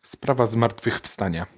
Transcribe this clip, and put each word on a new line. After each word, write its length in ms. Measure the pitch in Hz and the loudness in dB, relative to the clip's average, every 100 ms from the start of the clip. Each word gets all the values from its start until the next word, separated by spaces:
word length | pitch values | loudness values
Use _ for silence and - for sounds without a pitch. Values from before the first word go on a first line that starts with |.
Sprawa 440 | - - - 131 117 | -16 -6 0 2 2
zmartwychwstania. 1000 | 113 117 - - 113 - - 98 85 85 | 4 2 2 -4 -4 -6 -4 -2 -2 -6